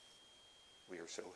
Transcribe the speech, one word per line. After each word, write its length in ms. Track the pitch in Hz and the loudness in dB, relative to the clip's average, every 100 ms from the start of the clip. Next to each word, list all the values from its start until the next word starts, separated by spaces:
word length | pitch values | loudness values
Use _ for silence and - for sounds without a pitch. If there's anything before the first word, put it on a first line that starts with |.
| - - - - - - - - - | -12 -12 -12 -12 -12 -12 -12 -8 0
we 80 | 87 | 2
are 100 | 82 | 4
so 140 | - 90 | 6 6